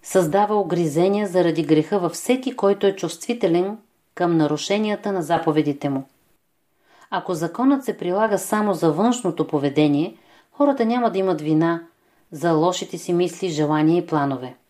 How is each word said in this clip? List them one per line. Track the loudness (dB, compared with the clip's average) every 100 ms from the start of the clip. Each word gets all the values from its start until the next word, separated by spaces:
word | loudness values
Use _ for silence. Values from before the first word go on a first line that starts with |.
Създава | 0 0 2 2 2 0
угризения | 0 0 0 2 2 2 0
заради | 2 2 0
греха | 2 2 2 0
във | -2
всеки, | -6 -2 -2 -2 0
който | 0 2 0
е | 0
чувствителен | -6 -8 -8 -2 0 2 0 -6 _ _ _ -4
към | 0 2
нарушенията | 2 0 -2 -2 0 -2 -2
на | -4
заповедите | 0 0 2 0 0 -2 -2
му. | -4 -6 _ _ _ _ _ _ _ _ _ -8
Ако | -8 -4
законът | -4 -4 0 0 2 -2
се | -6
прилага | -2 0 0 0
само | 0 0 0
за | 2 2
външното | 2 0 0 -4 -4 -2
поведение, | 0 0 2 2 2 -2 -6 _ _ _
хората | 0 0 2 0
няма | 2 0
да | 0
имат | 0 0
вина | 0 2 2 -2 -6 _ _ _ _
за | -4 0
лошите | 2 2 0 -8 -10
си | -2
мисли, | 0 0 -2 -6
желания | -2 0 2 4 2
и | 0
планове. | -2 -2 -4 -10 -16